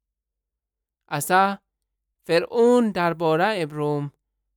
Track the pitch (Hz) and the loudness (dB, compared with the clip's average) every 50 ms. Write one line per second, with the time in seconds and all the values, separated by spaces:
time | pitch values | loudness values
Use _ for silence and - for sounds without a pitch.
0 | _ _ _ _ _ _ _ _ _ _ _ _ _ _ _ _ _ _ _ _ | _ _ _ _ _ _ _ _ _ _ _ _ _ _ _ _ _ _ _ _
1 | _ - 160 147 - - 180 190 196 196 196 - _ _ _ _ _ _ _ _ | _ -10 -8 -6 -2 0 2 2 2 0 -2 -6 _ _ _ _ _ _ _ _
2 | _ _ _ _ _ - 165 170 - - - 240 233 240 247 247 233 214 185 185 | _ _ _ _ _ -2 0 0 0 0 0 2 4 4 4 4 2 0 -2 -2
3 | 175 170 160 160 170 160 156 160 185 220 220 185 160 147 151 151 147 147 147 147 | -2 -2 -2 -2 0 0 0 2 0 0 -2 -4 -6 -6 -6 -6 -4 -4 -4 -4
4 | 147 139 - _ _ _ _ _ _ _ _ | -6 -8 -12 _ _ _ _ _ _ _ _